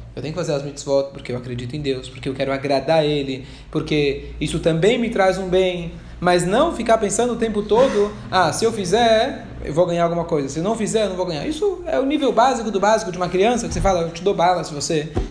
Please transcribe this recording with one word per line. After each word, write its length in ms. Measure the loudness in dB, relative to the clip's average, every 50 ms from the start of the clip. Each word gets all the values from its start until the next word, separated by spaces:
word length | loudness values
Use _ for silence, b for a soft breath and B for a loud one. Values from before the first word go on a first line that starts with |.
| B B -12
Eu 60 | -10
tenho 120 | -8 -6 -6
que 60 | -4
fazer 140 | -2 -2 -2
as 100 | -2 -4
mitzvot 460 | -6 -10 -10 -4 0 0 0 0 -2
porque 180 | -8 -12 -10 -8
eu 60 | -8
acredito 400 | -8 -6 -8 -8 -8 -8 -8 -8
em 40 | -6
Deus, 280 | -4 -4 -4 -4 -6 -12
porque 200 | -14 -8 -8 -6
eu 60 | -4
quero 180 | -2 -2 -2
agradar 520 | -2 -2 0 0 0 0 2 2 2 4 4
Ele, 420 | 2 0 0 -2 -4 -6 -8 -8 B B B B B
porque 600 | -6 -4 -2 0 0 2 2 2 0 -2 -8 -12 -8 -6
isso 180 | -6 -4 -4 0
também 400 | 0 2 2 4 4 4 4 2
me 120 | 0 -2
traz 280 | 2 2 2 2 2 0
um 100 | -2 0
bem. 440 | 2 2 2 2 0 -4 -8 -10 B B B B B B
Mas 240 | 2 2 4 4 2
não 300 | 2 2 2 2 2 0
ficar 240 | -2 2 2 2 2
pensando 360 | 2 0 0 0 0 0 0
o 20 |
tempo 260 | 0 -2 -2 -2 -4
todo, 500 | 0 2 4 4 4 4 4 2 0 0 -2 B B B
"Ah, 240 | 2 2 4 4
se 120 | 2 0 0
eu 80 | 0
fizer, 720 | 0 0 0 0 2 4 6 6 6 4 4 0 -2 -8 -12 -14 -12 -10 -8
eu 80 | -2
vou 140 | 2 2 2
ganhar 160 | 2 2 2
alguma 220 | 2 2 0 -2 -2
coisa. 240 | 0 0 -2 -2 -2
Se 120 | -4 -2
não 140 | -2 -2 0
fizer, 300 | 0 -2 0 2 0 0
eu 60 | 0
não 60 | 0
vou 80 | -2 -4
ganhar." 220 | -2 -4 -4 -4
Isso 380 | -4 -4 0 0 -2 -2 -2 -4
é 140 | -2 0 0
o 40 | 2
nível 280 | 2 0 2 2 2
básico 400 | 4 4 4 4 2 0 -4 -2
do 80 | -2 2
básico 320 | 2 4 2 2 0 -4
de 40 | -4
uma 120 | -4 -4 -2
criança, 400 | 2 2 4 4 2 0 -2 -4
que 60 | -2
você 60 | 0
fala, 200 | 2 2 2 2
"Eu 100 | 0 -2
te 100 | -6 -2
dou 140 | -2 0 2
bala 300 | 4 4 4 4 2 -2
se 100 | -6 -6
você 380 | -8 -4 -2 -2 -2 -2 -2 -4 -4 -4 -4